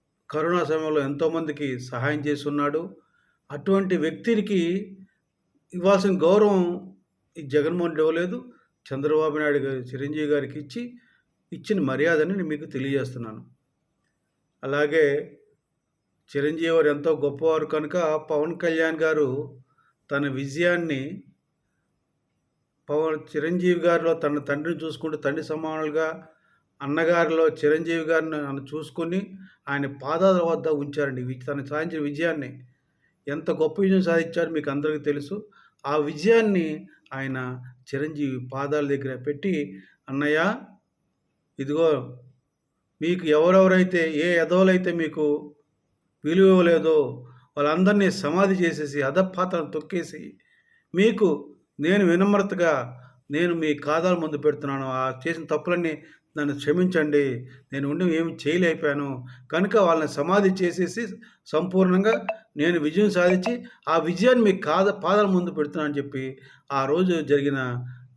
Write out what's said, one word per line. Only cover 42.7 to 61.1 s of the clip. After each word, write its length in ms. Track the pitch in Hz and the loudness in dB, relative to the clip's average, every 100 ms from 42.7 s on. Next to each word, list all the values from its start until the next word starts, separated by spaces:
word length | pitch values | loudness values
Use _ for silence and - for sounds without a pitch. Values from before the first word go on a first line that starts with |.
| _ _ - | _ _ -6
మీకు 240 | 165 180 165 | -2 -2 2
ఎవరెవరైతే, 840 | 151 170 190 190 185 180 180 160 | 4 6 6 6 6 4 2 0
ఏ 260 | 151 175 170 | 0 2 2
ఎదవలైతే 540 | 160 180 185 180 180 | 2 4 6 4 2
మీకు 640 | 170 156 156 151 147 147 - _ _ _ _ _ _ | -2 -2 0 0 0 -4 -20 _ _ _ _ _ _
విలువ 240 | 151 180 190 | 0 6 8
ఇవ్వలేదో 800 | 185 170 165 156 156 127 123 - - _ 147 | 8 6 4 4 4 2 -2 -16 -20 _ -2
వాళ్ళందరినీ 540 | 147 160 190 208 185 | 0 4 4 6 4
సమాధి 440 | - 147 175 196 | 2 0 2 2
చేసేసి, 480 | 185 175 147 147 143 | 2 0 0 -4 -2
అధపాతాలను 680 | 135 180 185 175 185 175 147 | 0 2 0 0 -2 -2 -4
తొక్కేసి, 680 | 160 151 175 151 156 - - _ _ _ _ _ | -6 -6 -6 -6 -12 -16 -20 _ _ _ _ _
మీకు 600 | 170 220 196 190 147 - - _ - | 2 4 4 2 2 -6 -20 _ -4
నేను 260 | 151 202 180 | 2 4 4
వినమ్రతగా 960 | 170 202 202 196 190 165 139 120 - - _ - | 4 4 4 2 0 2 2 -2 -12 -20 _ -6
నేను 240 | 147 175 | -2 0
మీ 200 | 170 156 | 0 -2
పాదాల 400 | 147 147 160 180 | -2 -2 0 2
ముందు 240 | 170 156 147 | 0 -2 -2
పెడుతున్నాను. 480 | 151 139 143 139 135 | 0 0 -2 -6 -4
ఆ 340 | 131 131 123 160 | -4 -4 -4 -6
చేసిన 160 | 165 | -6
తప్పులన్నీ 580 | 160 151 - 175 165 151 - - _ 151 | -4 -4 -2 -2 -2 -6 -12 -20 _ -6
నన్ను 200 | 147 143 | -4 -2
క్షమించండి. 920 | 139 175 180 175 151 147 139 120 123 - _ | 0 2 2 2 2 2 0 -4 -10 -20 _
నేను 160 | 135 139 | -6 -4
ఉండి 160 | 165 | -2
ఏమి 340 | 180 160 165 - 143 | 0 0 -2 -4 -2
చేయలేకపోయాను 800 | 170 175 160 151 143 139 127 - - - | 2 2 0 -2 -2 -4 -8 -12 -20 -6
కనుక 240 | 160 202 220 | -2 2 4
వాళ్ళని 320 | 180 160 151 | 4 4 0
సమాధి 400 | - 156 202 190 | -2 0 2 2
చేసేసి 580 | 185 175 180 170 220 214 | 2 -2 -2 -4 -4 -8